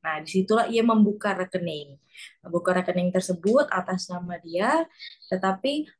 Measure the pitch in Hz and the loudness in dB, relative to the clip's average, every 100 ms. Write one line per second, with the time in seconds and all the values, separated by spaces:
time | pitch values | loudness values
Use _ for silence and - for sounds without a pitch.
0 | 160 156 156 190 190 220 220 226 233 220 | -6 -6 -2 0 2 2 2 2 4 6
1 | 208 208 208 185 185 180 170 151 143 139 | 4 4 -4 -2 -4 -4 -4 -8 -12 -20
2 | _ - - _ 180 170 175 185 185 180 | _ -20 -20 _ -6 -2 0 0 0 0
3 | 180 185 185 175 196 254 - 185 180 185 | 0 0 -2 -2 2 4 2 -2 -2 -6
4 | - 180 180 175 170 170 220 311 330 _ | -6 -10 -8 -10 -6 -2 2 2 -2 _
5 | - - - 185 190 190 269 294 302 | -18 -18 -6 0 0 0 -2 -2 -6